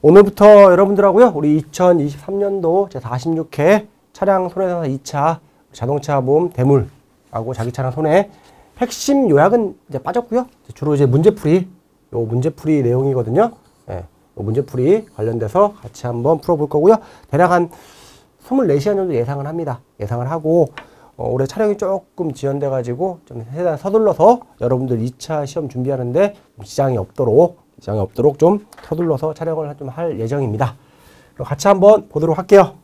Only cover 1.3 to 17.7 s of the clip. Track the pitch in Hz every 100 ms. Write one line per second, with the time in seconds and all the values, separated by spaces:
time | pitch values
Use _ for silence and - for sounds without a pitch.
1.3 | 156 151 151 151 - 180 175 147 143 -
2.3 | 196 202 196 170 175 196 135 117 123 139
3.3 | 165 160 - 151 208 208 _ _ _ 196
4.3 | 190 180 180 190 175 160 135 - 147 147
5.3 | 165 _ _ _ - 117 143 139 143 127
6.3 | 147 175 - 127 139 104 _ _ _ _
7.3 | 110 113 127 113 123 131 127 156 165 202
8.3 | - _ _ _ _ 247 - - 277 254
9.3 | 143 165 233 208 - _ - - 185 240
10.3 | 233 247 _ _ - 147 147 139 131 196
11.3 | 208 151 175 185 _ _ _ _ 120 113
12.3 | 120 139 160 156 151 123 123 135 127 110
13.3 | 131 233 233 _ _ _ 90 87 _ _
14.3 | - 101 113 131 127 123 208 214 - 107
15.3 | 113 110 175 208 208 117 - 123 117 123
16.3 | 160 - 165 147 147 170 220 - - _
17.3 | 147 175 175 170